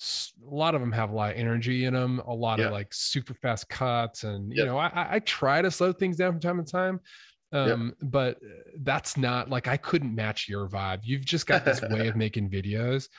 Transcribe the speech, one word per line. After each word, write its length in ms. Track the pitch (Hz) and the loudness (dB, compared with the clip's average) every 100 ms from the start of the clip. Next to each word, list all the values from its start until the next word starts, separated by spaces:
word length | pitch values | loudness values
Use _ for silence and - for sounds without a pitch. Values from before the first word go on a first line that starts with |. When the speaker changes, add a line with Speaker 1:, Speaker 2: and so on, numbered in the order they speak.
Speaker 1:
s-, 320 | - - - - | -8 -6 -8 -14
a 100 | - | -8
lot 220 | 143 160 151 | 0 2 2
of 60 | |
'em 100 | 120 | 2
have 200 | 113 107 | 0 0
a 40 | 110 | 0
lot 160 | 104 | 0
of 60 | 110 | 0
energy 480 | 117 117 117 127 127 | 0 2 2 0 2
in 100 | 127 | 2
'em, 240 | 127 127 | 0 -2
a 140 | 120 | -4
lot 260 | 117 117 107 | -2 0 2
of, 60 | 110 | 2
Speaker 2:
Yeah. 60 | |
Speaker 1:
like, 200 | 104 101 | -2 -6
super 440 | - - 139 - 123 | -6 -2 -2 -4 -4
fast 340 | 127 107 - | -2 -2 -4
cuts. 540 | - 127 120 113 - | -2 0 2 0 -4
And, 280 | 107 101 101 | -6 -6 -2
you 120 | 123 | 0
Speaker 2:
Yeah. 20 | 110 | 2
Speaker 1:
know, 120 | 131 | 2
I, 100 | 160 | 0
I, 280 | 175 - 214 | 0 0 0
I 40 | |
try 420 | 214 - 135 151 | 0 2 4 4
to 100 | 185 | 2
slow 220 | - 180 | 2 0
things 240 | 175 185 170 | 2 0 2
down 160 | 180 | 2
from 60 | 170 | 2
time 240 | 170 175 | 0 0
to 80 | 160 | -2
time. 280 | 180 185 185 - - - _ _ | 0 0 -2 -8 -20 -20 _ _
Speaker 2:
Yeah. 80 | 143 | 2
Speaker 1:
Um, 340 | 131 117 117 - | 2 2 0 -4
but, 340 | 139 135 127 - | 0 2 2 -2
uh, 280 | - - - 156 | -12 -20 -16 -4
that's 340 | 131 139 - 139 | 0 0 0 0
not, 340 | 123 123 135 | 2 0 0
like, 200 | 127 123 | -2 0
I 80 | 143 | -2
couldn't 360 | - 165 131 | 2 0 0
match 360 | 113 107 107 - | -2 -2 -4 -4
your 180 | 101 98 | -4 -4
vibe. 320 | 98 95 95 | -4 -4 -4
You've 220 | 110 139 131 | -4 -4 -2
just 220 | 165 - | -2 2
got 160 | 190 | 2
this 180 | 143 131 | 4 0
way 260 | 101 107 113 | 0 0 2
of 60 | 110 | 2
Speaker 2:
<laughs> 20 | |
Speaker 1:
making 320 | 110 110 98 | 0 0 -2
videos 580 | 98 101 110 120 135 - | -2 -2 -2 0 -2 -4